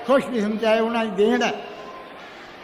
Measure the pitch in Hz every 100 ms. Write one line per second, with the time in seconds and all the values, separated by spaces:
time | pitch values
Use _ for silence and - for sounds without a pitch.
0 | - 269 - 240 214 214 220 226 226 233
1 | 226 190 214 240 233 - - - - -
2 | - - - - - -